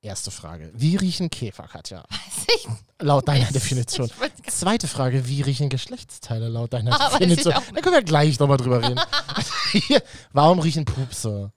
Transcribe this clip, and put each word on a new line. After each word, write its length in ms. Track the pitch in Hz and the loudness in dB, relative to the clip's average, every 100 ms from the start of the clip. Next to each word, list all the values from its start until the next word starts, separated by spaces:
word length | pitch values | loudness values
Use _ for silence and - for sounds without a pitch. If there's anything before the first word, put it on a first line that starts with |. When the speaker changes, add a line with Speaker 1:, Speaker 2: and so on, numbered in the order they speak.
Speaker 1:
Erste 300 | 104 98 113 | -10 -10 -10
Frage. 400 | - 78 85 80 | -12 -14 -16 -16
Wie 200 | 110 143 190 | -2 0 2
riechen 320 | 190 - 170 | 0 -2 -6
Käfer, 360 | - 117 - | -6 -10 -10
Katja? 400 | - - - 92 - | -18 -16 -16 -18 -12
Speaker 2:
Weiß 380 | - - - - 466 | -12 -10 -10 0 0
ich 120 | - | 0
nicht. 120 | 113 _ _ | -12 _ _
Speaker 1:
Laut 260 | 143 143 131 | 0 2 4
deiner 140 | 139 120 | 2 2
Speaker 2:
Ich, 20 | |
Speaker 1:
Definition. 540 | 135 - 127 117 - 120 | 0 -2 -2 -4 -4 -4
Speaker 2:
ich 60 | - | -4
weiß 100 | 262 | -8
gar 60 | - | -8
nicht. 80 | - | -8
Speaker 1:
Zweite 340 | - 175 226 165 | -4 0 0 -2
Frage. 380 | - 127 131 123 | -2 0 0 -2
Wie 140 | 139 | -2
riechen 260 | 139 131 143 | -2 0 -2
Geschlechtsteile 800 | 131 - 247 - - - 113 113 | -2 -6 -14 -16 -18 -8 -6 -4
laut 240 | 117 117 | -4 -4
deiner 200 | 120 107 | -2 0
Speaker 2:
<laughs> 60 | 294 | 2
Weiß 140 | 277 | 2
ich 40 | - | 4
Speaker 1:
Definition? 340 | 180 170 285 | 4 4 4
Speaker 2:
auch 60 | - | 2
nicht. 160 | 254 208 | 0 -2
Speaker 1:
Da 40 | |
können 140 | 339 349 | 4 4
wir 60 | |
gleich 360 | 196 151 151 131 | 4 4 4 4
nochmal 180 | 143 139 | 4 4
drüber 220 | 127 123 | 4 2
reden. 180 | 131 123 - - - - | 2 -2 -2 -4 -4 -6
Speaker 2:
<laughs> 340 | - - - | -4 -4 0
Speaker 1:
Hier, 280 | 220 - 277 - - - | 0 4 2 2 -20 -4
warum 280 | 139 151 180 | 4 6 6
riechen 240 | 160 156 | 2 0
Pupse? 680 | 143 - 131 - 113 101 101 | -2 -4 -6 -6 -6 -4 -8